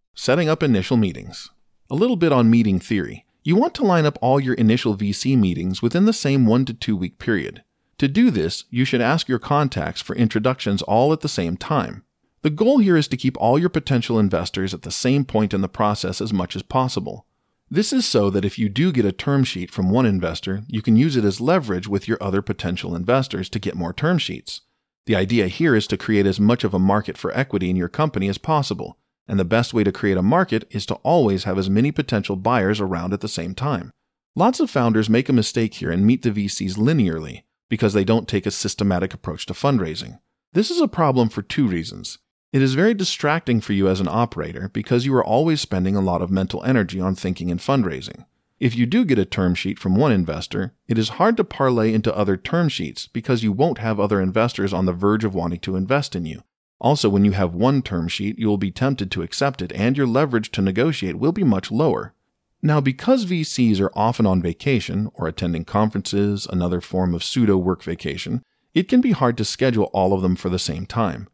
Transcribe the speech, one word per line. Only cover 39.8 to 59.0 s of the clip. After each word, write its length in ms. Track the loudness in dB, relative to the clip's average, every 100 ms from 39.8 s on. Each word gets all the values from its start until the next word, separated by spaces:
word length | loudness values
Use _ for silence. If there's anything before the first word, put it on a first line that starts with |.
| -2 -6 -12 -16 _ _ _
This 180 | -2 0
is 120 | 0
a 40 | 0
problem 440 | 2 2 4 2
for 100 | -2
two 260 | -6 0 0
reasons. 520 | 0 -6 -10 -14 -16 _ _ _
It 100 | 0
is 120 | 2
very 200 | 2 2
distracting 640 | 2 -2 -2 -2 0 0 0
for 120 | 0
you 160 | 2 2
as 100 | 2
an 80 | 0
operator 640 | 0 -2 -4 -8 -8 -8
because 340 | -6 0 0 2
you 80 | 0
are 80 |
always 360 | 2 2 2 0
spending 360 | -2 -2 0 0
a 60 |
lot 200 | 0 0
of 80 | 0
mental 320 | 0 -2 -2
energy 380 | 0 0 0 -2
on 160 | -4 -2
thinking 340 | -4 -4 -4
and 80 | -4
fundraising. 680 | 0 0 0 -4 -10 -16 -20 _ _ -4
If 160 | -2 2
you 100 | 2
do 180 | 2
get 140 | 2 2
a 60 |
term 320 | 0 0 0 0
sheet 220 | -4 -4
from 180 | 0 2
one 160 | 4
investor, 640 | 2 0 -4 -6 -6 -6 -8 -4
it 120 | -2
is 100 | -2
hard 280 | 0 2 2
to 60 |
parlay 480 | -2 0 0 2 2
into 220 | 2 0
other 220 | 0 0 -2
term 320 | -2 0 0
sheets 400 | -2 -8 -10 -10
because 340 | -8 -2 0
you 80 | 0
won't 280 | 0 0 0
have 200 | -2 0
other 220 | 2 2
investors 520 | 2 2 0 0 -2
on 120 | 0
the 80 | 0
verge 320 | 0 2 2
of 100 | 0
wanting 260 | -2 -4 -4
to 140 | -4
invest 400 | -4 0 -2 -2
in 120 | -6 -8
you. 180 | -10 -16 _ _ -4
Also, 280 | 0 2 4
when 160 | 4
you 80 | 4
have 220 | 4 0
one 280 | 0 2 2
term 240 | 0 -4 -4
sheet, 320 | -4 -6 -2
you 80 | 0
will 120 | 0
be 120 | -2
tempted 400 | -2 -2 -2